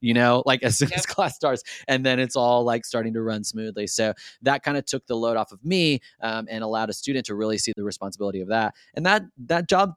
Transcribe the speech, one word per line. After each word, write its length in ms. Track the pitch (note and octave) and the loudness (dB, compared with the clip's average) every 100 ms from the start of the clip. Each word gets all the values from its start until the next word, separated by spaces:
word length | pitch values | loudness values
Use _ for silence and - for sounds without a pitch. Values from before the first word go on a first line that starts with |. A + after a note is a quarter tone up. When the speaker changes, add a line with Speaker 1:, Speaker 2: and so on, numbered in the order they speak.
Speaker 1:
you 120 | A#2+ | 2
know, 300 | A#2 A#2+ B2 C3 | 4 6 6 4
like, 180 | C3 | 2
as 140 | B2 A2+ | 2 2
soon 120 | C#3 | 0
as 120 | F3+ - | 0 -4
Speaker 2:
Yep. 0 | |
Speaker 1:
<laughs> 100 | - | -2
class 200 | F3 - | -2 0
starts, 280 | D3 B2+ - - - | -2 -2 -6 -8 -2
and 180 | C3 C3 | 0 2
then 140 | B2+ | 2
it's 160 | B2+ C3 | 0 2
all, 280 | A#2+ B2 A#2+ | 4 4 4
like, 200 | A#2+ - | 0 -2
starting 280 | A#2 A2+ | -4 -2
to 80 | A2+ | -2
run 220 | A2+ G#2+ G2+ | -2 -4 -6
smoothly. 420 | A2 A2 G#2 G2+ | -6 -8 -6 -4
So 260 | - A2 G#2 - - | 0 0 -2 -10 -4
that 220 | C3 C#3 | 0 0
kinda 180 | - C#3+ | 0 -2
took 260 | - C3+ - | -2 -6 -4
the 80 | A#2 | -2
load 220 | A#2 A2+ | 0 0
off 140 | G#2+ | -2
of 100 | G2 | -6
me, 360 | D3 F#3 E3 C3+ - - | 0 2 4 2 -4 -8
um, 240 | A2+ A2 A2 | -6 -4 -6
and 120 | A2+ | -6
allowed 260 | A2 A2 A2 | -2 -2 -2
a 40 | |
student 320 | G2+ - C3+ - | -4 -4 -4 -4
to 80 | G#2 | -4
really 220 | G#2+ G#2+ | -2 -2
see 140 | A#2 G#2+ | -2 -4
the 80 | G2+ | -6
responsibility 560 | - G2 G#2 G2+ G2 | -6 -10 -6 -4 -4
of 80 | F#2 | -2
that. 260 | A2+ A2 - _ - | 0 0 -4 _ -2
And 100 | F3 | 2
that, 180 | G#3 F#3 - | 2 0 -10
that 320 | A#2+ E3 E3+ | -2 0 2
job 240 | F#3+ G3 | 2 2